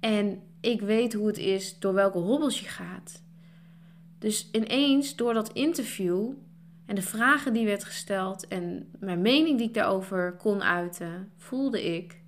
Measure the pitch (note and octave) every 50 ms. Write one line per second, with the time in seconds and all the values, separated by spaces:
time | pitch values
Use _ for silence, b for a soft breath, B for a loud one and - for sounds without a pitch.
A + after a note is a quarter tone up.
0 | - A3+ G#3+ G#3 G3+ G3+ F#3+ - - - - - - A3+ A#3+ G#3 G3+ G3+ G#3+ A3+
1 | B3 A#3 A3+ G#3 G#3 G#3+ G#3 - - F#3+ F#3+ F#3+ F#3+ - - - - G3 F#3+ G3
2 | G3 G3 F#3+ F3+ E3+ F#3+ B3 D4 D#4 C#4 A3+ - - - - - F3+ E3+ F#3 F#3
3 | - - - - - - B B B B B B B B B B B B B B
4 | B B B - - G#3+ G#3+ - - - - A3+ A3 - - C4 C#4+ C#4+ C4+ C#4
5 | C#4+ - - - A#3 A#3+ A#3 A3+ A3 A3+ - - C4+ D#4+ E4+ - A#3+ - - -
6 | F#3+ F3 F3 F#3 G#3+ A#3+ C#4 - - - - B B B B B B - G3+ G3
7 | F#3 - - G#3+ A#3 B3+ C#4+ D4 - C4+ A3 A#3 A3+ G#3 G3+ G3+ G#3 - - -
8 | - - G3+ F#3+ F#3+ F#3+ F#3+ F#3 - - F#3+ F#3 F3 F3 F3+ - - - - -
9 | - F#3+ F3+ F3 F3+ A3 C4 D4 D#4 E4 D4 A#3 A#3 A3 A3 A3 - - G3 F#3+
10 | F#3+ F#3+ F#3+ F#3 F3+ F3+ F3+ F3+ - G#3+ G#3 G3+ F#3 F3 F3 F3 F3 F3 F3 -
11 | F3 E3+ E3+ F3+ F#3+ - - - - - B3+ C4 C#4 C4+ A3+ F#3+ - - E3 E3
12 | E3+ - - - -